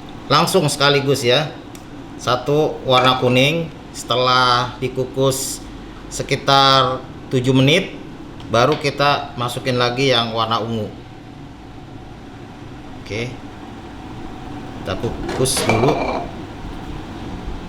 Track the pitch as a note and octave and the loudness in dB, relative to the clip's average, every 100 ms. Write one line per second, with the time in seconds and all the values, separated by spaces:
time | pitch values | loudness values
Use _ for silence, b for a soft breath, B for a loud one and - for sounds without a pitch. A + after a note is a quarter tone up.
0 | - - - C#3+ E3+ F#3+ D3 - C#3+ C#3+ | -14 -10 2 4 4 4 4 4 4 4
1 | C3+ B2 A#2+ C3 D3+ - - - - - | 4 2 4 4 2 -6 -14 -16 -16 -16
2 | - - A#2 B2 - D3 D3+ - C3 B2+ | -14 -6 0 0 2 2 2 0 2 6
3 | B2+ C3 B2+ B2+ C#3 E3 D#3+ - - - | 6 4 4 6 4 2 -2 -8 -14 -10
4 | - A#2+ B2+ B2+ B2+ A#2+ B2 - B2+ C3 | -2 2 4 6 6 4 2 -2 -4 -2
5 | B2+ C3 C3+ C3 - - - - - - | -4 0 2 2 -4 -8 -10 -14 -14 -14
6 | - - - C3+ - C#3 C#3 C3+ B2+ B2+ | -10 -6 -2 -2 4 6 8 8 6 0
7 | - - - C3+ B2 C3 C3+ F3 F#3+ - | -6 -14 -2 0 4 6 6 6 2 -6
8 | - - - - - A2 C3 D3+ C#3+ C3+ | -14 -14 -14 -14 0 4 4 4 0 2
9 | C#3+ C#3 - - B2 B2 B2 B2 B2 B2 | 2 2 0 -4 -4 -4 -2 2 2 2
10 | C3+ A#2+ A#2 A2+ A2 A2+ A2+ A2+ G2+ - | 4 4 2 0 0 0 0 -2 -4 -8
11 | - - - - - - - - - - | -16 -18 -18 -16 -16 -16 -18 -16 -16 -16
12 | - - - - - - - - - - | -16 -16 -16 -16 -16 -16 -16 -14 -14 -14
13 | - G#2 B2 C3+ - - - - - - | -8 -6 -6 -8 -12 -14 -14 -14 -14 -14
14 | - - - - - - - - - F#2+ | -12 -12 -10 -10 -10 -10 -10 -10 -6 -4
15 | A#2 - - - C3 - - A2+ C#3+ D3 | -4 -4 -4 -2 0 0 2 2 2 2
16 | B2+ A2 - - - - - - - - | 0 -4 -6 -8 -12 -12 -10 -10 -10 -10
17 | - - - - - - | -10 -10 -10 -10 -8 -8